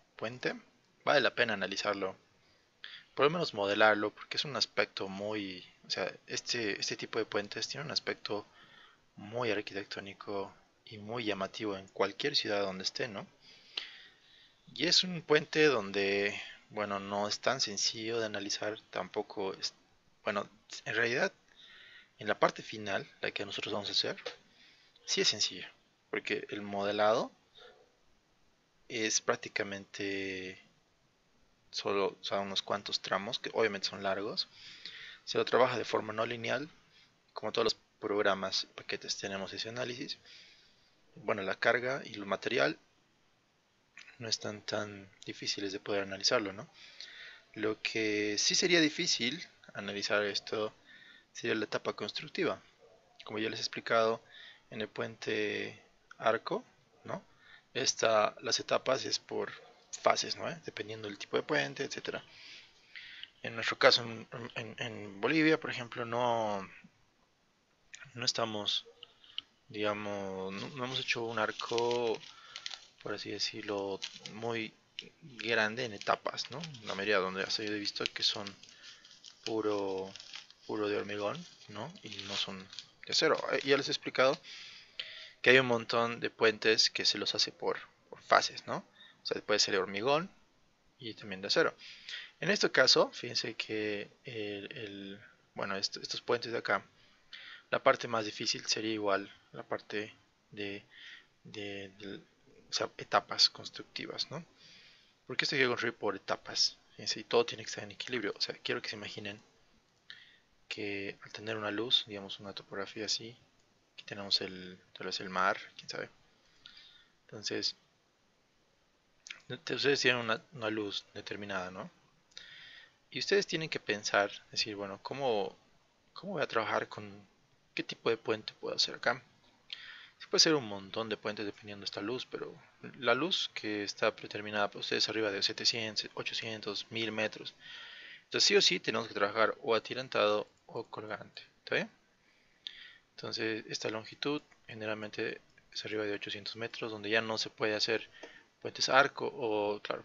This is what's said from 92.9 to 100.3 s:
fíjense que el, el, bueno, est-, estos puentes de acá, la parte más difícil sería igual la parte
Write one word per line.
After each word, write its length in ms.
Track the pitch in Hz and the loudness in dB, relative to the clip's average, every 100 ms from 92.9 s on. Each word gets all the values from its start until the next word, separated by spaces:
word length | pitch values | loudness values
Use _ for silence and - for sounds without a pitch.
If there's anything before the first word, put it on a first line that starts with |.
| 151 262 | 8 6
fíjense 440 | - 120 120 120 110 | 2 -6 -4 -4 -4
que 540 | - 107 107 104 - - | -4 -2 0 -2 -6 -12
el, 480 | - 113 104 101 101 - | -12 -8 -6 -6 -8 -10
el, 420 | 107 101 98 98 - - _ | -10 -10 -12 -12 -16 -20 _
bueno, 220 | - 98 98 | -6 -4 -2
est-, 220 | 101 - | -4 -6
estos 240 | - - | -8 -6
puentes 320 | - 120 120 | 0 0 0
de 40 | 113 | -4
acá, 280 | - 98 - _ - _ _ - - - - | 0 0 -2 _ -20 _ _ -18 -16 -18 0
la 140 | 127 | 4
parte 240 | 135 123 123 | 6 4 4
más 160 | 117 | 0
difícil 420 | 107 - 113 131 - | -2 -2 -2 -2 0
sería 280 | 123 110 | -2 0
igual 360 | 110 104 98 101 - _ | 0 4 2 2 -12 _
la 120 | - | -12
parte 500 | 113 107 - 104 107 - _ | -6 -6 -4 -6 -6 -10 _